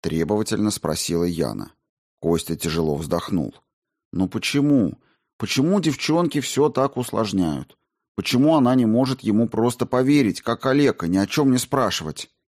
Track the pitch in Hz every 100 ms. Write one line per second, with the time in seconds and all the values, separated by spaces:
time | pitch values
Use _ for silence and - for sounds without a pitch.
0 | 85 80 80 107 110 104 104 - 80 78
1 | - 85 87 82 69 50 50 _ _ _
2 | _ - 82 85 - 82 85 82 80 73
3 | 76 85 - 90 64 - _ _ _ _
4 | - 87 92 113 - 139 147 139 87 -
5 | _ _ _ - 104 - 156 202 160 135
6 | - 160 170 147 131 - 147 143 135 -
7 | 120 107 107 95 82 71 65 _ _ _
8 | _ - - 123 147 160 123 131 113 113
9 | 131 131 107 104 113 - 117 - 117 127
10 | 131 147 110 85 - 117 135 139 139 -
11 | 85 95 101 - 139 127 - 135 110 -
12 | 78 - - _ _